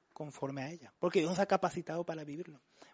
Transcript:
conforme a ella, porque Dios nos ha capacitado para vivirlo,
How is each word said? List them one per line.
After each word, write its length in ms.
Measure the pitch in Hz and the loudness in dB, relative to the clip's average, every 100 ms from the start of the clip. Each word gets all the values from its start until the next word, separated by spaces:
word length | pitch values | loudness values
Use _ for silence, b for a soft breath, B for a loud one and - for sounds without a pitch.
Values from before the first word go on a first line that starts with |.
| _ | _
conforme 500 | - 151 - 139 139 | -12 -12 -6 -6 -4
a 80 | 135 | -8
ella, 220 | 170 - - | -10 -16 -2
porque 220 | 180 185 | 2 4
Dios 100 | 160 | 4
nos 80 | 180 | 4
ha 80 | 196 | 4
capacitado 580 | 190 180 175 - 160 | 4 4 -2 -4 -4
para 180 | 170 160 | -4 -6
vivirlo, 380 | 147 147 - 147 _ b b | -8 -8 -10 -16 _ b b